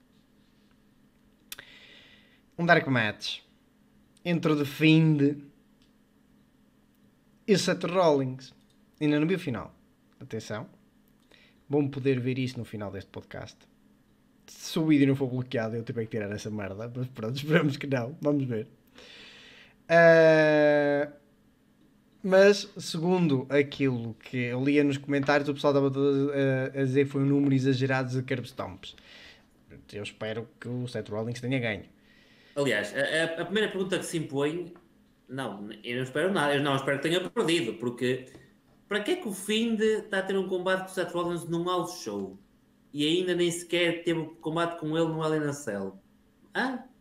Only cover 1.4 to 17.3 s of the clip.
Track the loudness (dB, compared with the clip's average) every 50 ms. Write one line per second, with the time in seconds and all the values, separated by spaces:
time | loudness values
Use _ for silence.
1.4 | _ _ -20 -20 -20 -20 -20 -20 -20 -20 -20 -20 -20 -20 -20 _ _ _ _ _
2.4 | _ _ _ -2 4 4 4 4 4 2 2 2 2 0 -4 -6 -10 -12 -12 -12
3.4 | -16 _ _ _ _ _ _ _ _ _ _ _ _ _ _ _ _ -2 -2 2
4.4 | 2 2 2 2 0 -4 0 4 6 6 8 8 6 6 4 4 4 2 2 -2
5.4 | -10 -18 _ _ _ _ _ _ _ _ _ _ _ _ _ _ _ _ _ _
6.4 | _ _ _ _ _ _ _ _ _ _ _ _ _ _ _ _ _ _ _ _
7.4 | _ 2 4 4 4 0 -2 -2 -2 -2 2 4 4 6 4 4 2 -2 -6 -10
8.4 | -14 -20 -20 _ _ _ _ _ _ _ _ _ 0 2 2 2 2 0 0 -2
9.4 | -2 -6 -6 -6 -8 -12 -16 _ _ _ _ _ _ _ _ _ -14 -12 -10 -10
10.4 | -8 -8 -10 -10 -10 -14 -20 _ _ _ _ _ _ _ _ _ _ _ -20 _
11.4 | _ _ _ _ _ -2 -2 0 0 -2 -4 -2 0 0 0 0 0 -2 -2 -2
12.4 | -4 -4 -4 -8 -10 -10 -10 -10 -8 -8 -10 -12 -14 -14 -16 -18 -16 -14 -14 -14
13.4 | -14 -14 -18 _ _ _ _ _ _ _ _ _ _ _ _ _ _ _ _ _
14.4 | _ -20 -20 -16 -14 -6 -4 -2 2 4 6 6 6 4 4 0 -2 -4 -4 -6
15.4 | -6 -4 -4 -4 -4 -2 -4 -6 -8 -6 -6 -6 -6 -4 -6 -6 -4 -4 -6 -8
16.4 | -8 -8 -8 -6 -8 -8 -8 -10 -10 -10 -8 -8 -8 -8 -8 -8 -8 -6